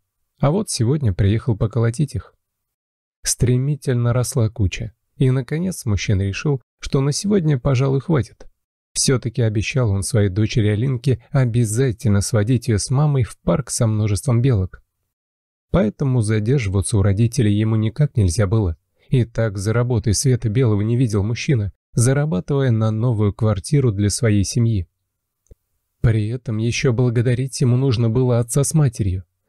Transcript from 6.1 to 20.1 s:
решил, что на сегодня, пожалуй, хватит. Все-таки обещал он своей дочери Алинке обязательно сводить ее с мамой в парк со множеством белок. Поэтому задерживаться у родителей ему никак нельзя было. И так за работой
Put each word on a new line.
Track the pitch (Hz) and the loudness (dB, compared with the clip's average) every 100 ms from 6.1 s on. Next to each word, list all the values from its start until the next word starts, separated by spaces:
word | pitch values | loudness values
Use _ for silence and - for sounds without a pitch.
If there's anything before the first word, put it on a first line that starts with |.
| 98 | 0
решил, | 98 95 151 139 - _ | -2 -4 -4 -4 -6 _
что | - 139 | -4 -2
на | 135 | 0
сегодня, | 143 202 208 156 143 | -2 0 0 2 0
пожалуй, | 143 127 135 135 | 0 0 0 -2
хватит. | - 156 104 - - _ _ _ _ - | 0 -2 -2 -10 -20 _ _ _ _ -4
Все-таки | - 127 117 120 | 0 0 -2 -2
обещал | 113 107 98 135 120 | 0 0 -2 0 0
он | 98 | 0
своей | 95 110 101 | 0 0 2
дочери | 95 110 - 104 | 0 0 0 0
Алинке | 104 131 127 135 120 - | 0 -2 -2 -2 -4 -2
обязательно | 139 127 113 113 107 135 101 110 101 | 0 2 2 0 0 -2 0 0 0
сводить | - 110 104 123 - | 2 0 2 0 0
ее | 107 | -2
с | - | 0
мамой | 131 151 139 | 0 2 0
в | 113 - | -2 -4
парк | - 170 - | -2 -2 -4
со | - 117 | -2 0
множеством | 107 107 104 - 117 | 0 0 -2 0 2
белок. | 131 110 90 - _ _ _ _ _ _ _ _ _ | 2 0 -2 -8 _ _ _ _ _ _ _ _ _
Поэтому | 165 208 - 143 127 | 0 0 -2 -2 0
задерживаться | 104 110 104 143 104 95 - 107 | 0 0 0 0 0 -2 0 2
у | |
родителей | 98 98 117 - 107 | 2 2 0 2 2
ему | 104 110 110 | 2 0 0
никак | 110 - 147 - | -2 -2 -2 2
нельзя | 95 82 101 | 0 2 0
было. | 113 95 80 _ _ _ | 2 0 -4 _ _ _
И | 135 | 0
так | 113 - 113 98 | 0 -2 -4 -2
за | 98 | -2
работой | 110 123 117 107 | -2 0 0 0